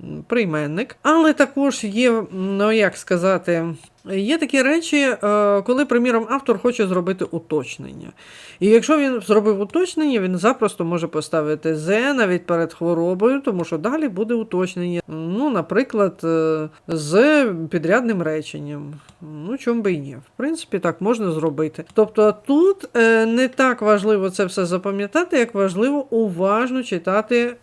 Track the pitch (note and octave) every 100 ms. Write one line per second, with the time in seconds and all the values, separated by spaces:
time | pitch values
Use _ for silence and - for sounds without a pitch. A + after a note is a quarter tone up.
0 | E3+ D3+ - A#3+ G3 D3+ D3 D#3+ C4 -
1 | C#4+ D#4+ D#4 D4+ C#4 C#4 C#4 - G#3+ G#3
2 | B3+ A3+ E3 F#3 F#3+ G3 G#3 A3 G3 -
3 | - F3+ F#3 F3+ F3+ E3+ E3 D#3 - _
4 | F#3+ G3 G3+ E4 D4+ C#4 B3+ D#4+ D#4+ D4
5 | C4+ A3+ G#3 G#3 G#3 G3+ G3 B3+ C#4+ A#3+
6 | B3 A3+ A3 C4+ - G3+ B3 A#3+ G3 F#3
7 | F3 F#3 F3 E3+ - D3+ B2+ - C3+ C#3
8 | - - - - - - F#3+ A3+ A3+ D#4
9 | C#4 B3 F#3+ G#3+ G#3 G3 G3+ E4 F4+ -
10 | D4+ A#3+ F#3 F#3 G#3 C4 G#3 - E3+ E3+
11 | E3 D#3+ D3 E3 D3+ D3+ D#3+ D#3 D#3 G#3+
12 | C4 C#4 G3+ F3 F3 E3+ E3 - E3+ E3+
13 | E3+ F#3 A3 C#4 C4+ F#3 D#3+ E3 F#3+ D#4
14 | D4 F3+ A3 A#3+ A3 F#3 F#3 F3+ F3 F3
15 | - D#3 E3 G3 D4 G#3+ G#3+ G3 C4 A3+
16 | F#3+ - E3 E3 D#3+ D#3 D#3 - - E3
17 | D3 F#3 C#4+ D4+ B3 F3 D#3+ F3 E3 G#3+
18 | A#3+ G3 D#3+ D#3 D3+ D3+ D3 D3 D3 D3
19 | - _ D3+ D#3 E3 C4 - A#3 G3+ E3
20 | C#3 C3+ - - C4+ D#4+ - G3 F3 D#3+
21 | G3 A#3 G3 D#3+ D#3+ C#3+ D#3 D#3 - -
22 | G#3+ A3 G#3+ G#3 - C#4+ F#4 F#4+ - A#3+
23 | A3+ A3+ A3+ A#3 B3+ B3+ C4 A#3+ G#3 G#3
24 | G#3 G#3 F#3+ F#3 F#3+ G3 F3 F3+ G3+ G3
25 | G3+ D#4 F4 D4+ A#3 G3+ G3 F3+ B3 C#4+
26 | C4+ A3+ A3 E3+ F#3+ G#3+ B3+ B3+ A#3+ F3+
27 | F3 G3+ A3 A#3+ A#3+ A#3+